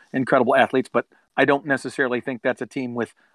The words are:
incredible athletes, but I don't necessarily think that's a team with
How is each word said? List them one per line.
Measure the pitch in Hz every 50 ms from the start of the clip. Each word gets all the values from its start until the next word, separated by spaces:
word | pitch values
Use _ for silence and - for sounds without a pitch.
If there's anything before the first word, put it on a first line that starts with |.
| _ _ -
incredible | 135 135 - - 135 120 - -
athletes, | 135 120 - - 135 123 -
but | - 120 - - _ _ _ _ _
I | - 139
don't | 147 143 143 - 151
necessarily | 139 127 - 135 - - 139 127 123 123
think | - - 131 113
that's | - 131 131 - 127
a |
team | 110 - 143 131 123 120
with | 120 113 - - _ _ _ _